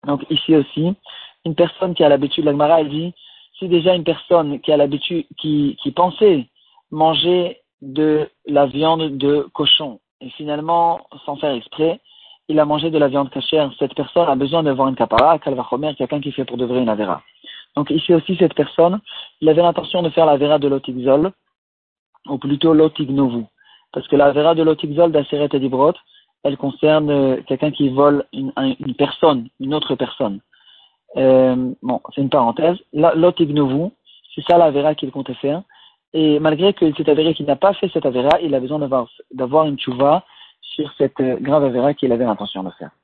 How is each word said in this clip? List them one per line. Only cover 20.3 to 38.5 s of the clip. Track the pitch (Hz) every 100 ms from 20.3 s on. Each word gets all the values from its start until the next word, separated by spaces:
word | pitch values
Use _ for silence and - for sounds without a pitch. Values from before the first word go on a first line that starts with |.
| 139 143 151
de | 143
l'otigzol, | 135 135 127 127 139 180 - _ _ _ _ _ _ _ _ -
ou | 139
plutôt | 143 143 165
l'otignovu. | 156 156 151 139 139 135 120 110 _ _ _ _
Parce | 135 -
que | 143
l'avera | 143 139 151
de | 165
l'otigzol | 160 151 156 147 170
d'Aseret | 156 139 147 147
et | 143
d'Ibrot, | 131 127 147 185 _ _ _ _
elle | 143 139
concerne, | 139 - 151 156 151
euh, | 143 135 131 -
quelqu'un | 135 151
qui | - 143
vole | 131 143 143 -
une, | - 135 -
un, | 135 -
une | 131
personne, | 120 143 - 165 135 117 _
une | 135
autre | 151 151
personne. | 135 127 - 113 98 _ _ _ _ _ _ _ -
Euh, | 131 131 131 127 127 -
bon, | 131 123 -
c'est | -
une | 139
parenthèse. | 147 117 113 160 180 _
La, | 139 165
l'otignovu, | 165 175 175 160 147 139 139 180 _ _ _ _
c'est | -
ça | 147 175
l'avera | 165 143 147
qu'il | 151 135
comptait | 139 135
faire. | 123 139 160 - _ _ _ _
Et | 160 156 147
malgré | 156 151 190
qu'il | 196 160 147
s'est | 156
avéré | 151 156
qu'il | 156 147
n'a |
pas | 135 196
fait | 196 190
cette | 165
avera, | 147 123 131 165
il | 170